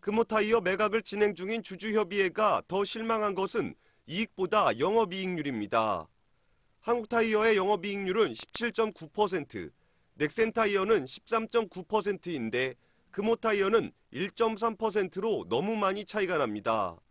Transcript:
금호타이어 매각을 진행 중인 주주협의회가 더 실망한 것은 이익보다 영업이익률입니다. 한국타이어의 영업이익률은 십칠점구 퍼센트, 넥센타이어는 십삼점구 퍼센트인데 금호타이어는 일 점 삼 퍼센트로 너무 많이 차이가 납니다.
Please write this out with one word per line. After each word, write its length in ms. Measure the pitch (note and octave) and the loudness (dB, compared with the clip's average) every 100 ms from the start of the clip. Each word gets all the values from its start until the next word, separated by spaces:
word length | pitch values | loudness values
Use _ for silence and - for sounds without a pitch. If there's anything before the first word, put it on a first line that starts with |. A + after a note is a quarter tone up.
금호타이어 600 | - G#3+ A3+ A3 G#3+ A3+ | 0 0 2 2 4 2
매각을 400 | F3+ F#3+ G#3+ G#3+ | 2 2 2 0
진행 320 | - G3+ G#3 | -2 0 0
중인 280 | F3 F#3 A3+ | 0 -6 -6
주주협의회가 1000 | F#3+ F#3 G#3+ G#3+ F#3+ G3 F#3+ D#3 - C3+ - | -6 -10 -2 0 0 0 0 2 2 2 0
더 160 | F#3 | -4
실망한 520 | G3+ A3+ A3+ A3+ G#3 | -2 -4 -2 -2 0
것은 400 | F#3 F#3+ A#3+ C3 - _ _ - | -2 -2 -2 -4 -6 _ _ -12
이익보다 720 | E3 A3 - F#3 G#3+ D#3+ A2+ | -6 -6 -4 0 4 4 2
영업이익률입니다. 1300 | D#3+ A3 G#3+ F#3+ F#3 F3+ C#3+ B2 G#2 A#2 A2 F#2 D#2 _ _ _ _ _ _ _ | 2 2 0 -2 -4 -4 -4 -4 0 2 2 0 -4 _ _ _ _ _ _ _
한국타이어의 800 | - A#3+ A3 A#3 A3+ G#3+ A3 A3 | -2 -2 0 0 2 4 4 4
영업이익률은 760 | F#3+ G#3 G3 G3+ G3 F#3+ G3 | 4 0 0 -4 -2 2 2
십칠점구 760 | A2 - - A#3 - A3 - D#3+ | 0 -10 -4 -4 0 -2 -2 -12
퍼센트, 600 | - G#3 F3 C#3+ G#2 D#2+ _ _ _ _ | 0 0 0 -6 -10 -10 _ _ _ _
넥센타이어는 920 | _ D3 - A3+ A3+ A3 G3+ F#3+ A3 C3 | _ -4 0 0 2 0 2 2 2 0
십삼점구 760 | - - A3+ F#3+ A#3 A3 - | -12 -4 -2 0 -2 -2 -8
퍼센트인데 920 | F3 G#3+ G3+ F#3+ F3 D#3+ A2+ B2 C3 - _ _ _ | -2 -2 0 -4 -4 -4 -2 0 -2 -4 _ _ _
금호타이어는 840 | - G#3 A3+ A3+ G#3 F#3+ A3 C3+ - _ | -4 0 0 0 2 4 2 0 -8 _
일 180 | B2+ F#3+ | -8 -8
점 260 | - A3+ A3 | 0 0 0
삼 200 | A3+ G#3+ | -4 -2
퍼센트로 680 | A3 G3+ F#3+ F#3 G#3+ F3+ F2+ | -2 0 -2 -2 -2 -2 0
너무 260 | A#2 F#3+ A3 | 0 0 0
많이 300 | G3+ F#3+ G3+ | 0 -2 -6
차이가 320 | G#3+ F#3+ F3 | -4 -2 0
납니다. 580 | B2+ G#2 G2+ A2+ F#2+ E2+ _ | 0 -2 0 0 0 -6 _